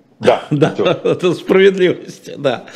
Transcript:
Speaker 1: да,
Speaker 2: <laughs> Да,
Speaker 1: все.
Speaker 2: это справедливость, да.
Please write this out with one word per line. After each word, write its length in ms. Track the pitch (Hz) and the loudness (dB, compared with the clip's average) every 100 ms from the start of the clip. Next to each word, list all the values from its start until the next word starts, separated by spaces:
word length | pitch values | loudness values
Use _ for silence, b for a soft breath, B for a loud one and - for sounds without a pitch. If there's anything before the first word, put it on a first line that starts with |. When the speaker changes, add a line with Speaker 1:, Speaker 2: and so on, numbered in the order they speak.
| _ _ | _ _
Speaker 1:
да, 240 | 110 110 - | 0 0 -2
Speaker 2:
<laughs> 40 | |
Да, 220 | 143 151 | 0 0
Speaker 1:
все. 120 | - 185 | 2 -2
Speaker 2:
это 480 | 175 175 156 180 | 0 -2 0 -2
справедливость, 960 | 156 - 190 196 190 180 - - - - - | -2 0 4 4 4 0 0 -10 -18 -18 -4
да. 280 | 139 117 - | -4 -4 -10